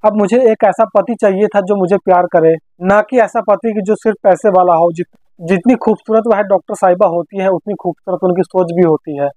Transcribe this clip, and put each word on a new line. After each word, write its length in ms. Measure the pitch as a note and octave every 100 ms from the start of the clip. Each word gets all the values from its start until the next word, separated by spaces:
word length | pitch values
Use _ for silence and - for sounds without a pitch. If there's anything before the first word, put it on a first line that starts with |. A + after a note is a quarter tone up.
अब 120 | G#3+ G#3
मुझे 220 | G3 A#3 B3
एक 120 | A3
ऐसा 220 | G#3 F3+ A3 G3+
पति 180 | F#3 A3+
चाहिए 320 | G#3 F#3+ G#3
था 120 | G#3
जो 140 | F#3 G#3
मुझे 220 | F3+ G3
प्यार 280 | - F3 G#3
करे, 260 | F3 D#3+ D#3+ _ _
ना 200 | F#3 G3+
कि 180 | G#3 B3+
ऐसा 220 | G#3 A#3
पति 320 | G#3 G3 A#3
कि 80 | G#3+
जो 140 | F#3+ G#3+
सिर्फ 220 | A3 G3+
पैसे 260 | G#3 F3 G#3+
वाला 240 | F#3 F3+
हो। 180 | E3 E3+
जित-, 260 | E3 F3+ _ _ _
जितनी 360 | E3+ F#3+ A#3+ B3+
खूबसूरत 480 | - A3 - A3 A3+
वह 140 | G3+
doctor 320 | G3 G3 - G#3
साहिबा 320 | F#3+ F3+ G3
होती 340 | E3+ E3 G3
है, 60 | F#3+
उतनी 260 | F3+ - G3
खूबसूरत 480 | F3+ E3+ - F3+
उनकी 200 | F#3 F3+
सोच 300 | F#3 F#3 F3
भी 100 | E3+
होती 340 | E3+ D#3 - C#3+
है। 120 | C#3